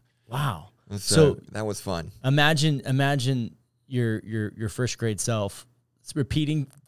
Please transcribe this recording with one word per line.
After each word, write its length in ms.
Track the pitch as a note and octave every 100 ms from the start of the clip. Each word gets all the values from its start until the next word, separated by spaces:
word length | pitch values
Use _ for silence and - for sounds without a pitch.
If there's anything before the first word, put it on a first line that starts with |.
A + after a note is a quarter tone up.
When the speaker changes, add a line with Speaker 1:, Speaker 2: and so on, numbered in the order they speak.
| _ _ -
Speaker 1:
Wow. 440 | C3+ C#3+ E2+ - _ -
Speaker 2:
And 120 | G2+
Speaker 1:
So 140 | - D#3+ D3
Speaker 2:
so 60 | - -
that 140 | G#2 G#2+
was 140 | G2
fun. 320 | G2 E2+ E2 -
Speaker 1:
imagine, 560 | C3 D3 D3 D3+ D#3 C#3 -
imagine 720 | C3+ C#3 C#3+ B2 C3 A2+ - _ _ -
your, 340 | B2 A#2 A2
your, 280 | - A2 G#2+ -
your 120 | A2
first 260 | - B2 -
grade 240 | A2+ G2+
self 460 | - A2+ G2+ - - _ _ _
s-, 140 | - D3+
repeating 500 | C3+ D#3 D3 D#3 C3+ -